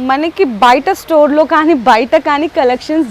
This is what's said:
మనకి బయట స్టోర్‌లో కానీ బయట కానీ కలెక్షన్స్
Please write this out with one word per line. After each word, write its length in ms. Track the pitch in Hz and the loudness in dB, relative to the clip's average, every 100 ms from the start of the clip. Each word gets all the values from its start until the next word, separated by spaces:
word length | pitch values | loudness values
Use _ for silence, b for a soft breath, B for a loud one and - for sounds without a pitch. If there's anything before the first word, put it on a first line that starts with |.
| 254 | -4
మనకి 340 | 269 330 320 349 208 247 | -2 -4 -2 -4 2 2
బయట 260 | 262 285 392 | 2 0 -6
స్టోర్‌లో 440 | - 320 294 294 311 320 | -2 2 2 2 0 0
కానీ 200 | 311 311 233 | 2 0 2
బయట 320 | 226 254 320 311 | 2 2 -2 0
కానీ 200 | 285 311 330 | -2 -4 -2
కలెక్షన్స్ 520 | 262 254 - 311 262 | -2 -2 -4 -4 -4